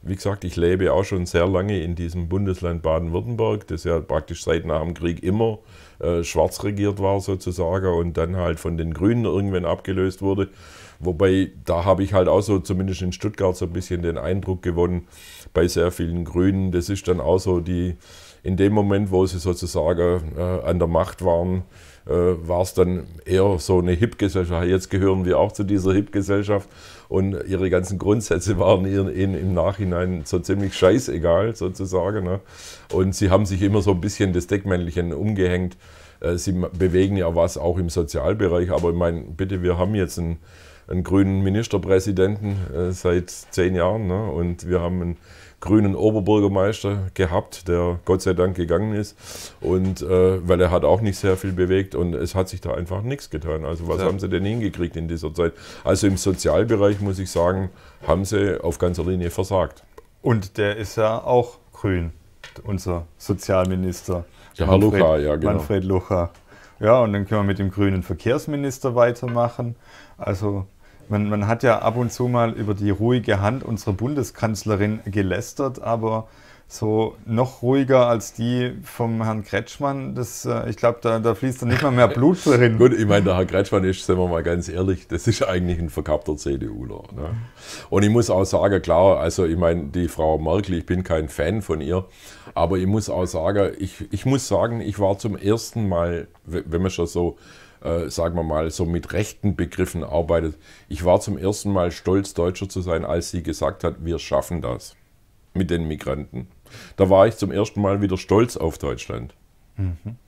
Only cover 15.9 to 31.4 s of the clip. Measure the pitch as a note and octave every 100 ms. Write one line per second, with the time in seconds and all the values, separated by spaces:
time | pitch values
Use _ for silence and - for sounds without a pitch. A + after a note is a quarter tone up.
15.9 | - E2+ E2+ D#2+ E2+ F#2 F#2+ F#2+ F2 F2
16.9 | G2 - F2+ C2+ F#2 G2 F2+ E2+ F2+ F2+
17.9 | F2 - - - - - F#2 G2 G#2+ G2+
18.9 | G2 G#2 F#2 F#2 F2 F#2 F2 F2 F2+ D#2+
19.9 | F2 F2 F2+ D#2+ - F2 F2+ B1 F2 E2+
20.9 | E2 F#2 - F#2 E2+ F2+ F#2 F#2 - -
21.9 | - - F2 F2 E2+ E2 F2 F#2+ - F2+
22.9 | F2+ A#1+ E2 - F#2 G2 F#2 - F#2 F2
23.9 | F2 A2+ - G2+ F#2+ F2 E2+ F2+ F#2 -
24.9 | G2 F#2+ F#2+ F2+ D2 G2 - G2 G2+ F#2
25.9 | F#2+ G2+ G#2 F#2+ G2+ G2+ G#2 - - -
26.9 | - - F#2 F#2+ F#2+ - F#2 F#2 F2+ F2+
27.9 | F#2 F2+ A2+ G#2+ F2+ G2+ F#2 F#2 G2 F#2+
28.9 | G2 G2 - G2 F2+ F#2 F2+ E2 G2 G2
29.9 | F2 F#2 F2+ D2+ F#2 E2+ G2 G2 - F#2
30.9 | A2+ B2+ F2 E2 E2+